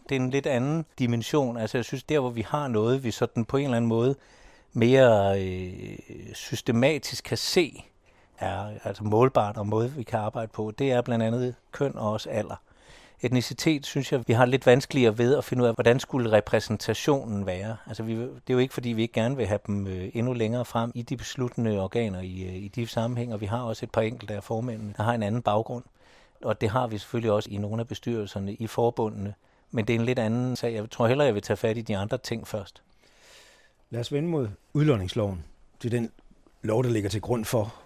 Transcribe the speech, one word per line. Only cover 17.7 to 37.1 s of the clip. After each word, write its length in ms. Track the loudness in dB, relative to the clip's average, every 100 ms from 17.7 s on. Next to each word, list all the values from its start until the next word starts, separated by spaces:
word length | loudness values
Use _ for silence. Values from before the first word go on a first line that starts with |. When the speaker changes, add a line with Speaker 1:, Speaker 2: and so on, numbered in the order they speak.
| -10 -10
Speaker 1:
Altså, 160 | -8
vi, 120 | -4 -4
det 120 | -6 -10 0
er 40 |
jo 40 | 2
ikke, 160 | 2
fordi 160 | 0 -4
vi 120 | 0
ikke 120 | 0
gerne 240 | 0 0 0
vil 80 | 0
have 120 | -2 -2
dem, 200 | -4 -2
øh, 220 | -6 -6
endnu 200 | -2 -2
længere 320 | 0 0 -2 -2
frem 260 | -2 -2 -6
i 60 |
de 160 | -8 -8
besluttende 640 | -8 -4 -4 -2 0 0
organer 420 | 0 -2 -2 -4
i, 200 | -8 -8
øh, 120 | -8 -8
i 120 | -10
de 200 | -6 -4
sammenhæng, 460 | -2 -2 -2 -4
og 80 | -4
vi 40 | -4
har 160 | -4
også 240 | -4 -6 -2
et 60 |
par 100 | 0
enkelte 320 | 0 -4 -10
af 100 | -10
formændene, 500 | -6 -4 -4 -6 -10 -2
der 60 |
har 100 | 0
en 100 | 0
anden 180 | 0 0
baggrund. 420 | 2 0 0 -8 -12 _ _ -20 _ _
Og 180 | -6 -2
det 80 | 0
har 180 | 0 -2
vi 100 | -6
selvfølgelig 340 | -6 -4 0
også 180 | 0 -2
i 80 | -6
nogle 220 | -6 -4
af 60 | -6
bestyrelserne 640 | -8 -6 -4 -6 -6 -6
i 140 | -6 -6
forbundene. 640 | 0 0 0 -4 -4 -8 -10 _ _ _
Men 140 | -4 0
det 100 | 0
er 40 |
en 60 | 2
lidt 140 | 0
anden 360 | 0 0 -2 -2
sag. 180 | -4
Jeg 160 | -4 -8
tror 160 | 0 2
hellere, 180 | 4 4
jeg 80 |
vil 80 | 2
tage 140 | 0 0
fat 200 | 0 -2
i 40 |
de 160 | -2 -2
andre 200 | -2 -4
ting 300 | -4 -8 -6
først. 340 | -10 -10 -18 _ _ _ _ -20 -20 -20 _ _ _ -12
Speaker 2:
Lad 100 | -8
os 100 | -4
vende 180 | -4 -2
mod 180 | -2 -2 -6 _
udlodningsloven. 680 | 2 4 4 0 -2 -2 -4 -12 -20 -20 _
Det 100 | -4
er 60 | -2
den 120 | -4 -8 _ _ _ _
lov, 220 | 0 0
der 60 | 2
ligger 200 | 0
til 120 | 0